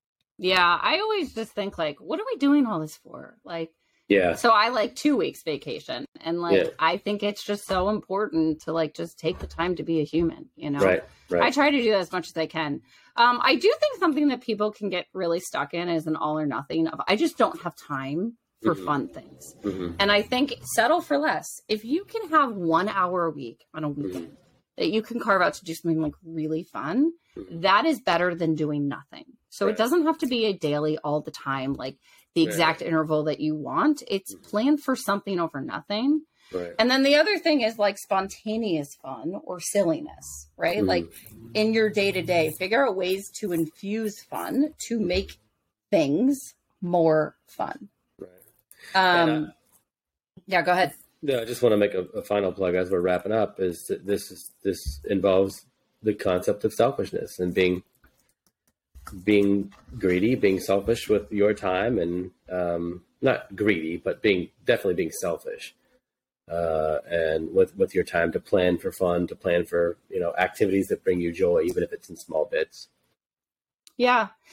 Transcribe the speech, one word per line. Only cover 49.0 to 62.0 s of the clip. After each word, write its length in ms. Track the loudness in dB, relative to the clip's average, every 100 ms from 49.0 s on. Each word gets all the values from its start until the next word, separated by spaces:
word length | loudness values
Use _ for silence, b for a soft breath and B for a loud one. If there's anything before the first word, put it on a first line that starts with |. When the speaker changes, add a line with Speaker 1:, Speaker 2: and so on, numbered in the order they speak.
| 4 4 4
Speaker 2:
And, 180 | 2 -4
uh, 40 | -12 _ _ _ _ _ _ _ -20 -2
Speaker 1:
yeah, 160 | 0
go 100 | 4
ahead. 220 | 2 2 -2 _ _
Speaker 2:
No, 180 | -2 -2
I 40 |
just 180 | -2 2
wanna 140 | 4 6
make 160 | 4
a, 80 | 0 -6
a 80 | -6
final 300 | 0 0 0
plug 220 | 0 0
as 160 | 2 2
we're 100 | 2
wrapping 320 | 2 0 0
up, 260 | 0 0 -2
is 260 | -4 -4 -6
that 180 | -6 -2
this 240 | -4 -4
is, 200 | -16 -20 _
this 380 | -4 -4 -6 -8 -4
involves 580 | 0 4 4 2 -2 -18 _ _ _
the 100 | -4
concept 500 | -2 0 0 0 0
of 80 | -2
selfishness 640 | 2 0 0 -6 -6 -8 -4
and 160 | -2
being, 280 | 2 2 0 -6 _ _ _ _ _ _ _ _ _ _ -20 -16 -6
being 480 | 2 4 6 2 -2 -12 -18 -4
greedy, 360 | 0 2 2
being 260 | 2 2 2
selfish 480 | 0 0 0 -2 2
with 220 | 0 0
your 220 | 0 2
time 440 | 2 -2 -2 0
and, 320 | 0